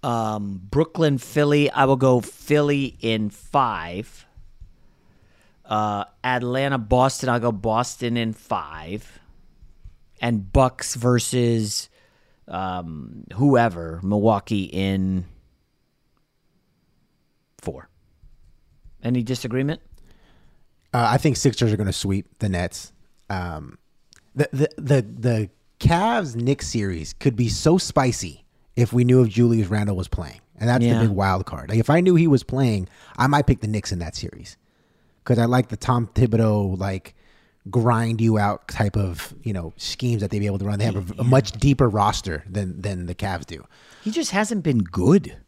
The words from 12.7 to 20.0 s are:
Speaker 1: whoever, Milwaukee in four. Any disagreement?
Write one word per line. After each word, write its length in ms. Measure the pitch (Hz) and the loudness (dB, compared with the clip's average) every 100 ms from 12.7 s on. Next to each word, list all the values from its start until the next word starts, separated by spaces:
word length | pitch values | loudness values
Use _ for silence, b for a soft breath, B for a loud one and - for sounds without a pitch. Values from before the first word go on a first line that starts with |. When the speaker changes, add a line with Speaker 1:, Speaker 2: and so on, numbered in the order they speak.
| 92 85 78 60 - - | -6 -8 -12 -12 -16 -16
Speaker 1:
whoever, 680 | 98 143 127 117 85 82 82 | 0 2 4 2 -2 -10 -6
Milwaukee 640 | 95 104 107 104 - 104 | -2 2 2 2 0 -4
in 600 | 95 90 98 95 95 95 90 - _ _ _ _ _ _ _ _ _ _ _ _ _ _ _ _ _ _ _ _ _ _ | -4 -4 -2 0 0 -2 -6 -16 _ _ _ _ _ _ _ _ _ _ _ _ _ _ _ _ _ _ _ _ _ _
four. 300 | - 65 - _ _ _ - - - _ _ _ - - | -12 -12 -18 _ _ _ -20 -20 -20 _ _ _ -20 -10
Any 200 | 117 123 | -4 -2
disagreement? 580 | 117 127 123 123 139 165 - - | -2 -4 -4 -2 -2 -4 -12 -20